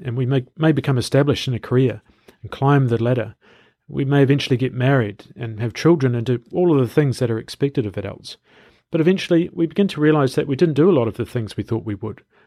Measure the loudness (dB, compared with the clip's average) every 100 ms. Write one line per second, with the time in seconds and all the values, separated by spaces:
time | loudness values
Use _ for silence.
0 | -8 -4 -2 -2 -4 -2 0 0 0 -2
1 | 0 2 2 0 -2 -6 -2 2 2 -2
2 | _ _ _ _ -14 -2 2 4 2 0
3 | 0 -2 -4 -12 _ _ _ _ -10 -4
4 | 2 4 4 2 0 -2 -2 -2 0 2
5 | 0 -6 -18 -14 -12 -6 -8 0 2 4
6 | 2 0 -2 -4 -4 0 2 2 2 2
7 | 0 0 -2 -4 -8 -4 -4 -2 -4 -6
8 | -10 -12 -16 -20 _ _ _ _ _ 0
9 | 2 0 2 0 0 -2 -2 0 -2 2
10 | 2 4 2 0 -2 0 2 4 4 4
11 | 0 -2 -6 -6 -6 -6 -4 -4 -6 -8
12 | -10 -12 _ _